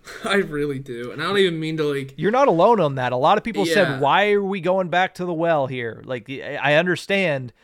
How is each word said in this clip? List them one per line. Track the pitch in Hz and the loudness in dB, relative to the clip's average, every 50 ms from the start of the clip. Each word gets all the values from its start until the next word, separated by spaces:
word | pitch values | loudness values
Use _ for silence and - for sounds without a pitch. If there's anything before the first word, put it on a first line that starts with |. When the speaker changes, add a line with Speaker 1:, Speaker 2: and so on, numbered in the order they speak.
| - | -20
Speaker 1:
<laughs> | - - - - | -20 -14 -8 -4
I | 202 196 | 0 0
really | 202 185 156 151 147 147 147 139 131 | 0 0 0 -2 -4 -2 -2 -4 -6
do. | 135 - 120 117 120 123 | -8 -10 -10 -10 -10 -10
And | - 135 | -8 -6
I | 160 | -4
don't | 180 202 202 | 0 2 4
even | 190 180 165 160 | 4 2 2 -2
mean | 160 156 160 | -4 -4 -2
to, | 156 151 | -2 -2
like | 147 143 139 139 135 - | -2 -2 -4 -6 -8 -6
Speaker 2:
You're | - 156 196 | -4 -2 0
not | 226 262 285 254 | 2 4 4 4
alone | 185 165 175 226 240 208 | 4 6 6 4 4 4
on | 165 143 139 | 2 0 0
that. | 131 127 123 | -2 -4 -2
A | 123 | 0
lot | 123 139 165 202 214 | 2 2 4 2 2
of | - | 0
people | 233 214 202 190 | -4 -2 -2 0
Speaker 1:
Yeah. | 165 165 | 2 2
Speaker 2:
said, | 208 180 131 123 131 | 2 2 2 0 0
"Why | 139 135 156 180 202 208 | 2 2 4 4 4 2
are | 208 202 | 2 0
we | 202 190 202 196 | 0 -2 -4 -2
going | 156 180 185 190 185 165 | -2 0 0 0 0 0
back | 165 180 185 185 - | 0 0 0 0 -2
to | - 180 | -6 -6
the | 175 | -6
well | 170 160 170 170 165 147 135 123 | -4 -2 0 2 2 2 0 -2
here?" | 131 127 120 113 110 - - | -4 -6 -6 -8 -8 -10 -10
Like, | - 131 123 104 - | -8 -8 -8 -8 -10
I, | 135 113 71 123 143 123 | -12 -12 -10 -10 -6 -2
I | 127 143 147 | 0 2 2
understand | 156 175 185 170 - - - 196 196 190 165 143 135 127 120 - _ | 2 2 2 0 -2 -2 -2 -2 0 0 0 -2 -2 -6 -10 -16 _